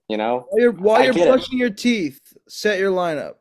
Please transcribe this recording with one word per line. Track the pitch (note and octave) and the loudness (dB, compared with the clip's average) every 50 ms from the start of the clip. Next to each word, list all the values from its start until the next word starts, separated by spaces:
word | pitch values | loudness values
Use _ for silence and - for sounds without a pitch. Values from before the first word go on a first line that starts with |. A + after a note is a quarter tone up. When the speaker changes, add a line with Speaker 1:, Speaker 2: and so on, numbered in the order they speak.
| _ - | _ -8
Speaker 1:
you | G#2+ | -6
know? | G#2+ G#2+ A2+ B2 B2+ B2+ - | -4 -2 -2 -2 -4 -4 -2
Speaker 2:
While | G3 A3+ | 0 2
you're, | A#3+ A#3+ G3+ | 2 2 2
while | D#3+ F#3+ G#3 A3 B3 | 2 2 2 4 4
Speaker 1:
I | C4 | 4
Speaker 2:
you're | C4 A#3+ | 2 2
Speaker 1:
get | E3+ F3 | 4 4
it. | - | 4
Speaker 2:
brushing | C4 C4 - - C4 B3 | 4 2 0 -4 -4 -2
your | B3 A#3+ | -2 -2
teeth, | G3 - - A#3+ A#3 G#3 E3 C3+ C#3 _ _ _ _ _ _ - | -4 -2 -2 -2 0 -2 -4 -6 -8 _ _ _ _ _ _ -20
set | - - - G#3+ G3+ F#3 | -10 -6 -4 -2 -2 0
your | F#3+ G3 F#3 | 0 0 0
lineup. | F3+ F3+ E3+ D#3 C#3 F#2 C#2 - _ | 0 -2 -2 -4 -6 -8 -10 -12 _